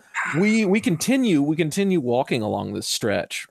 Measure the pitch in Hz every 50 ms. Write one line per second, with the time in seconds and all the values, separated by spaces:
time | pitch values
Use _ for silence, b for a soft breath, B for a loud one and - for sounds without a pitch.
0 | _ _ - - - - 131 151 196 214 214 226 220 180 190 226 - 254 175 151
1 | - - 262 269 254 226 170 143 139 151 160 156 165 151 - 196 196 196 185 170
2 | 127 120 117 123 139 - 175 123 107 104 101 101 101 101 101 101 113 - - -
3 | - 110 98 90 - - - - - -